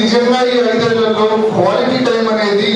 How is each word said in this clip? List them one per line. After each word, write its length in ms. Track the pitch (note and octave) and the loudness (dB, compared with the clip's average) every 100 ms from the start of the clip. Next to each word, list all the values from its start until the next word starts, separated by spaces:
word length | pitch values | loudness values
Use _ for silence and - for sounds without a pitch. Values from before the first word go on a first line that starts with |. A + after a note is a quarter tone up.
నిజంగా 360 | A3 A#3+ A#3+ B3 B3 | 2 2 2 2 0
ఈ 40 | B3 A3+ | 0 0
ఐదేళ్లలో 560 | A#3+ A#3 A3+ A3 G#3 G#3+ A3 G#3+ F#3+ | 0 0 0 0 0 0 0 0 0
క్వాలిటీ 440 | F3+ A#3+ B3 C4 A#3+ | 0 0 -2 0 0
టైమ్ 220 | A3+ A3 | 0 0
అనేది 360 | G#3+ G#3 G3+ A3 | -2 0 0 0